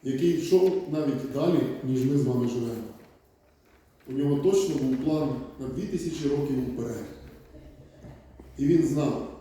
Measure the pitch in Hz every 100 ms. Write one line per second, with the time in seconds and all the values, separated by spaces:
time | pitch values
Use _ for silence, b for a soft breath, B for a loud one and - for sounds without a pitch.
0 | - 131 170 156 - 185 185 - - 151
1 | 143 127 - 139 165 160 123 - 131 131
2 | 131 143 127 123 120 120 117 113 - -
3 | - - _ _ _ _ _ _ _ _
4 | - 131 143 143 185 196 190 143 131 131
5 | 147 156 139 120 - - 131 - 208 175
6 | 170 156 143 143 139 131 123 117 117 104
7 | - - - - - - - - - -
8 | - - - - - - 143 165 - 143
9 | 143 113 - -